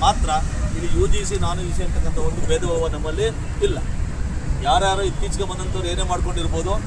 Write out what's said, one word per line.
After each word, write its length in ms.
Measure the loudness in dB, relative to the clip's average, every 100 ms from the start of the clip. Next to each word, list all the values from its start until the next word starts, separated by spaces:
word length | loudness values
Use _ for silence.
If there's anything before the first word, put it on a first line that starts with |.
| 2
ಮಾತ್ರ. 240 | 2 2 0 0 -2 -2
ಇಲ್ಲಿ 160 | 0 2 4
ಯು 80 | 6
ಜಿ 100 | 4 2
ಸಿ, 80 | 0 0
ನಾನ್ 140 | 0
ಯು 60 | -2
ಜಿ 40 | 0
ಸಿ 60 | 0
ಅಂತಕ್ಕಂಥ 300 | 2 2 2 2
ಒಂದು 120 | 2 2
ಭೇದ 140 | 2 0
ಭಾವ 160 | 0 0 -2
ನಮ್ಮಲ್ಲಿ 320 | -4 -2 -2 -2 -4 -2 0
ಇಲ್ಲ. 100 | 0 -2 -2 -2 -2 -2 -2 -2 -2 2
ಯಾರ್ಯಾರು 340 | 2 2 0 -2
ಇತ್ತೀಚೆಗೆ 360 | -2 -2 -2 -4
ಬಂದಂಥವ್ರು 380 | -4 -4 -4 -2
ಏನೇ 120 | -2 -2
ಮಾಡ್ಕೊಂಡಿರ್ಬೋದು, 600 | 0 -2 -2 -2 -2 0 -2